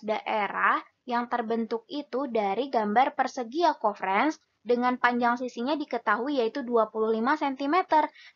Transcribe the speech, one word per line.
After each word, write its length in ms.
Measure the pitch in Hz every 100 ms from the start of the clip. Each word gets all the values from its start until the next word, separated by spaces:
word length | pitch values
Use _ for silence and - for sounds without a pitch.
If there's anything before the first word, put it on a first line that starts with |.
| 214
daerah 720 | 214 - 214 196 185 196 277 - _ -
yang 160 | 240 240
terbentuk 640 | 240 220 226 220 226 -
itu 400 | 294 285 247 277
dari 400 | 226 202 196 277
gambar 480 | 262 214 214 285 -
persegi 480 | 254 262 226 285 339
ya, 80 |
co-friends, 640 | 294 214 208 185 196 277 311 _ _ 214
dengan 320 | 240 247 254
panjang 400 | 240 240 240 240
sisinya 400 | 254 - 240 302
diketahui 640 | 294 240 - 214 262 285
yaitu 160 | 226 285
dua 320 | 240 240 220
puluh 240 | 220 220 220
lima 240 | 233 302
sentimeter. 720 | 285 269 277 349 370 311 302 - -